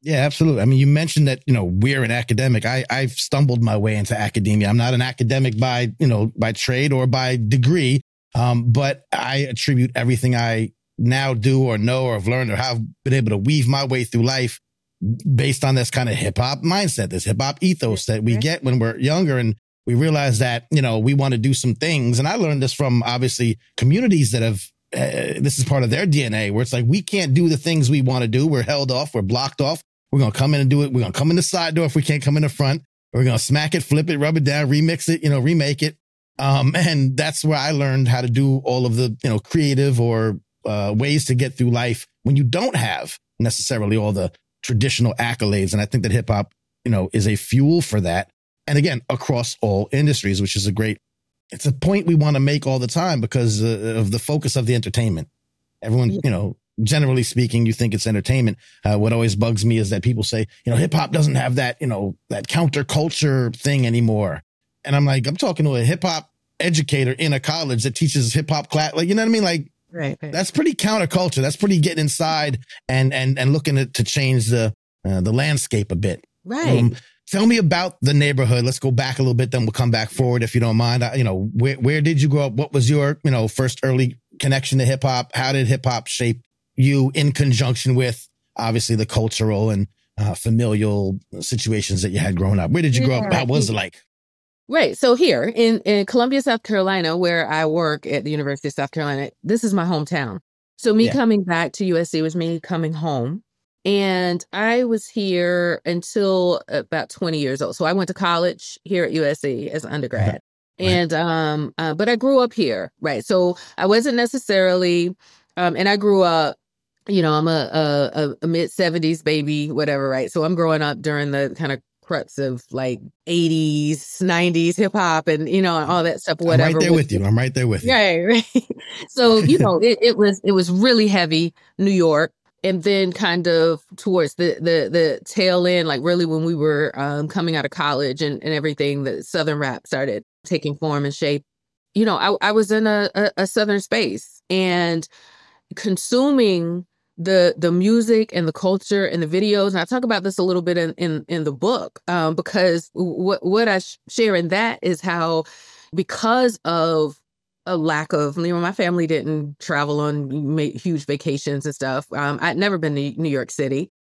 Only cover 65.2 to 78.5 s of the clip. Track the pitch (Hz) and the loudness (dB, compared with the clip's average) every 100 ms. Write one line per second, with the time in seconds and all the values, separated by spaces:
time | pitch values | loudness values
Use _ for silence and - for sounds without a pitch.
65.2 | 120 170 262 165 151 131 117 127 180 160 | -2 -2 -2 0 0 2 0 0 -2 -4
66.2 | - _ _ _ 170 156 139 135 131 131 | -8 _ _ _ 0 0 0 0 0 0
67.2 | 160 139 135 156 151 123 120 113 160 147 | 0 0 0 -4 -2 -2 -2 0 0 0
68.2 | 120 131 156 151 - 151 151 156 175 208 | 0 -2 -2 -2 -2 -2 -2 -2 0 0
69.2 | 226 226 196 170 143 _ _ 170 143 143 | 2 2 2 -2 -4 _ _ -8 -8 -6
70.2 | 156 151 190 - 320 269 214 220 175 180 | -8 -4 -4 0 0 0 0 0 0 0
71.2 | 180 135 135 156 202 185 151 165 151 - | 0 0 -2 0 0 2 2 0 -2 -2
72.2 | 160 156 151 120 - - - 131 131 135 | -2 0 -2 -4 -8 -20 -2 0 2 0
73.2 | 131 135 127 151 151 139 131 - 113 - | -2 0 2 2 2 0 -2 -2 -2 0
74.2 | 135 131 110 120 113 104 _ _ 95 95 | 2 2 2 0 0 -4 _ _ -4 -2
75.2 | 92 113 147 143 - 110 104 85 101 85 | 0 0 0 0 -2 -2 -2 -2 -2 -4
76.2 | _ _ 180 254 330 127 120 - - _ | _ _ -10 -4 2 4 2 0 -14 _
77.2 | - 196 220 233 170 170 180 - 135 143 | -6 0 4 4 2 2 -2 -2 2 4
78.2 | 143 135 123 | 2 2 2